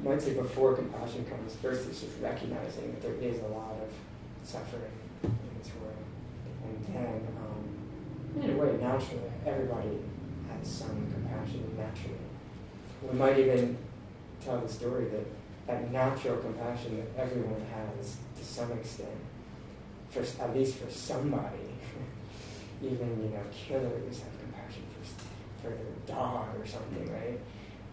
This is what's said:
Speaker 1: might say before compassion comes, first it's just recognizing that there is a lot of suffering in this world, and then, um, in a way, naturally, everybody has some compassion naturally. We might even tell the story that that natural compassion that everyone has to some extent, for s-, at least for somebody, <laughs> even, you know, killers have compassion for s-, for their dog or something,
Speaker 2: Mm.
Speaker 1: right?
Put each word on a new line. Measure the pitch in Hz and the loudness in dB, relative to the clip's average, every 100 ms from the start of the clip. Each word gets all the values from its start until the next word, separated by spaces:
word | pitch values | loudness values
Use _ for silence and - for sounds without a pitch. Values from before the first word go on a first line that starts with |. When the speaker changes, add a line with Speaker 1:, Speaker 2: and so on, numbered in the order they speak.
| 139 | 4
Speaker 1:
might | 147 | 4
say | - 123 | 6 4
before | 123 131 131 - | 2 8 10 10
compassion | 104 - - 123 110 | 4 0 -2 -2 -2
comes, | - 110 - | -4 -4 -2
first | 131 127 - | 0 2 0
it's | - | -4
just | - - | -4 -2
recognizing | - - 120 - - - - | -2 0 -2 -2 -2 -4 -4
that | - | -2
there | 120 - 123 | -2 0 0
is | 107 | 0
a | 107 | 0
lot | 110 - 107 | -2 -4 -4
of | - - - - - - - | -4 -6 -10 -10 -10 -10 -6
suffering | - - 120 113 - - - | -6 -4 -4 -6 -8 -10 -2
in | - - - - | 2 2 0 -6
this | - - | -6 -6
world, | - - - - - - - - | -6 -6 -8 -8 -8 -8 -8 -6
and | 117 107 107 101 | -4 -4 -2 0
then, | 120 110 110 - | 0 0 -4 -4
um, | 104 107 - - - - - - - 294 | -4 -4 -4 -6 -6 -8 -6 -6 -4 0
in | 254 | 4
a | - | 6
way, | 147 - | 6 6
naturally, | 123 131 - - - - - | 4 4 2 -2 -2 -2 0
everybody | 135 127 - - - - - - - - | 2 2 2 0 0 -2 -4 -4 -4 -4
has | - - | -4 -4
some | - - - - | -4 -2 0 0
compassion | - - - - - - - | 0 0 0 0 -2 -2 -2
naturally. | - - - - - - - - - - - - 131 | -2 -4 -4 -4 -6 -10 -10 -10 -10 -10 -10 -6 0
We | 127 | 8
might | 135 135 | 10 12
even | 131 123 120 120 - - - - - - | 12 10 8 4 -4 -10 -10 -12 -12 -8
tell | 131 120 | 0 0
the | 113 | 0
story | - 120 120 110 | 0 2 2 2
that | 107 104 - - - - | 0 -2 -6 -10 -8 -2
that | 120 120 | 0 2
natural | 131 131 - 123 - | 4 4 4 2 2
compassion | 110 107 117 120 120 110 | 0 -2 -2 -2 -2 -2
that | 113 131 | -2 0
everyone | 127 123 107 107 - 110 | 0 2 0 0 -2 -4
has | 107 101 - - - - | -4 -4 -4 -6 -8 -8
to | |
some | - - 120 | -6 -2 -2
extent, | 117 - - 104 107 - - - - - - - - - | -2 -4 -6 -6 -6 -8 -10 -10 -12 -10 -12 -12 -12 -6
for | 131 | -2
s-, | 127 - | -2 0
at | 120 131 | 2 4
least | 131 - | 4 4
for | - | -4
somebody, | - - 127 143 143 - - - - - - - - | -4 -2 0 2 2 0 -4 -6 -8 -8 -6 -6 -8
<laughs> | - - - - - - | -10 -10 -10 -10 -10 -4
even, | 127 123 117 110 | 0 0 2 0
you | 107 | 0
know, | 107 101 | -2 -4
killers | - - 135 123 - - 120 | -6 0 2 2 0 -4 -6
have | - - | -8 -8
compassion | - - - - - - | -8 -8 -8 -8 -10 -8
for | - | -10
s-, | - - - - - | -8 -10 -10 -10 -8
for | - | -6
their | - - - - 123 | -4 -4 -6 -4 0
dog | 123 120 107 107 | 2 2 0 -2
or | 104 | -4
something, | - - - - | -4 -4 -4 -2
Speaker 2:
Mm. | |
Speaker 1:
right? | - 240 - - - - - - | -2 -2 -4 -6 -10 -10 -10 -10